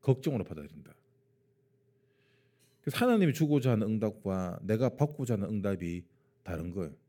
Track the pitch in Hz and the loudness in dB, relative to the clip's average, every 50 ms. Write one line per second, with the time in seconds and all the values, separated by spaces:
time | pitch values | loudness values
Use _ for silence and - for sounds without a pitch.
0 | _ - 135 131 135 - 143 117 90 - - 78 73 71 - - - - - _ | _ 2 0 2 2 -2 -2 -2 -4 -6 -8 -14 -14 -16 -18 -20 -20 -20 -20 _
1 | _ _ _ _ _ _ _ _ _ _ _ _ _ _ _ _ _ _ _ _ | _ _ _ _ _ _ _ _ _ _ _ _ _ _ _ _ _ _ _ _
2 | _ _ _ _ _ _ _ _ _ _ _ _ _ _ _ _ _ - - - | _ _ _ _ _ _ _ _ _ _ _ _ _ _ _ _ _ -6 0 2
3 | 233 254 240 220 190 160 127 - 160 147 147 143 120 131 120 107 107 101 110 110 | 4 4 6 6 6 4 4 4 2 4 4 4 4 4 2 4 2 0 0 0
4 | 110 107 104 - - 101 95 92 92 90 87 - - 95 107 110 127 127 - - | 0 -2 -2 -4 -4 -2 -2 -2 -2 -4 -6 -8 -2 -2 0 2 2 0 2 0
5 | 147 147 151 - 135 117 117 101 98 - 107 104 95 101 98 90 90 85 85 87 | -2 -2 -2 -6 -4 -2 -2 -2 -2 -4 -4 -4 -2 -2 -2 -2 -4 -6 -6 -8
6 | 85 _ _ _ _ _ _ _ _ - 85 78 82 87 87 98 90 78 - _ | -10 _ _ _ _ _ _ _ _ -10 -8 -8 -8 -8 -6 -6 -8 -8 -10 _
7 | _ | _